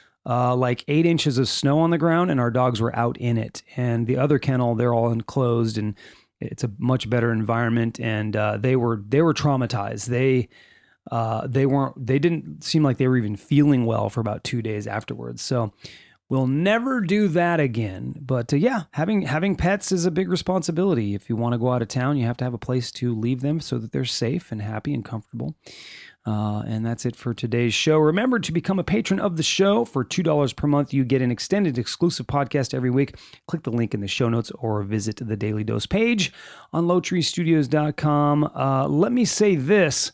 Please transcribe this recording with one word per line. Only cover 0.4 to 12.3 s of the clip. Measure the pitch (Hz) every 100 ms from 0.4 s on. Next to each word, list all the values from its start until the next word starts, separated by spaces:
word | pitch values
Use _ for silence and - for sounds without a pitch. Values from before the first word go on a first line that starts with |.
| 123
like, | 127 127 123 -
eight | 147
inches | 170 165 151 123
of | 127
snow | - 135 151
on | 165
the | 170
ground, | 165 165 180
and | 139
our | 120
dogs | 123 127 110
were | 117 113
out | 120 -
in | 120 117
it. | - - - -
And | 123 117 113
the | 127
other | 143 143
kennel, | - 127 120
they're | 113 123
all | 117 117
enclosed, | 113 - 139 123 117 113 110
and | 107 101 - - _ -
it's | - -
a | 120 101
much | 120 127 113
better | 120 117
environment. | 110 110 117 117 117 117 -
And, | 117 107 107 107
uh, | 107 107
they | 127 131
were, | 117 110 101
they | 139
were | 165
traumatized. | - 147 131 120 107 104 110 117
They, | 120 131 127 - - - _ _ _ -
uh, | 120 113 110 131
they | 135 135
weren't, | 139 135 - 123
they | 139
didn't | 170